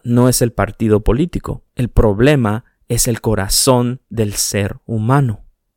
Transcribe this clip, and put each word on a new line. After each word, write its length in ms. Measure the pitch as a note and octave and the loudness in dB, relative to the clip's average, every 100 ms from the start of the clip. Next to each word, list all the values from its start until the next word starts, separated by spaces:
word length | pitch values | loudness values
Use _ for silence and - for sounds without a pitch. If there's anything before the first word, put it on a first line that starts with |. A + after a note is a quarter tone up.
no 240 | A#2+ A#2+ B2 | 0 4 4
es 120 | A#2+ | 2
el 120 | A#2+ | 0
partido 500 | - G2 - A2+ G#2 | -2 -4 -2 0 2
político, 640 | - A#2 F3 - - - _ | 2 0 -2 -6 -8 -12 _
el 140 | - B2 | -6 -2
problema 760 | - A2+ G2 C3 C#3+ G#2+ A2 - _ - | 2 2 2 2 2 0 -2 -8 _ -6
es 200 | A#2+ B2+ | -2 -2
el 120 | A2 | -2
corazón 800 | A#2 G#2 F#2+ - C#3 B2 B2 B2+ - | -2 -2 -2 0 2 2 0 -6 -8
del 260 | A#2 G#2 | -4 -4
ser 440 | G2+ - G#2 G2+ - - | -4 -4 -2 -4 -6 -8
humano. 580 | A2 A2 C#3 B2+ G#2 - _ _ | -4 0 2 0 -4 -12 _ _